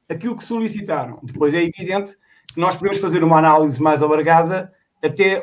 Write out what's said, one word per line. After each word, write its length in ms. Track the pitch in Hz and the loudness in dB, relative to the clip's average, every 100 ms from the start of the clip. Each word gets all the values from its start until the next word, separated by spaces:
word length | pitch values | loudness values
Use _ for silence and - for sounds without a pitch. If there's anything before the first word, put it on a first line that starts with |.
| - | -12
aquilo 260 | 165 240 - | -8 -8 -10
que 80 | |
solicitaram. 760 | - 233 226 208 202 147 120 120 | -8 -4 -4 -6 -6 -6 -6 -12
Depois 300 | 123 - 147 | -12 -2 0
é 80 | 170 | 2
evidente 560 | 170 175 180 196 202 - _ _ - | -2 -4 -6 -6 -6 -16 _ _ -14
que 60 | 160 | -4
nós 160 | 180 160 | -2 -2
podemos 220 | 196 202 | -4 -2
fazer 260 | 180 175 | -2 0
uma 140 | 160 156 | 4 4
análise 440 | 156 156 151 127 | 6 4 4 0
mais 220 | 156 147 | 0 2
alargada 720 | 151 156 156 165 165 185 185 _ _ - | 2 2 4 2 2 -4 -8 _ _ -6
até 400 | 151 190 196 190 | -6 0 0 0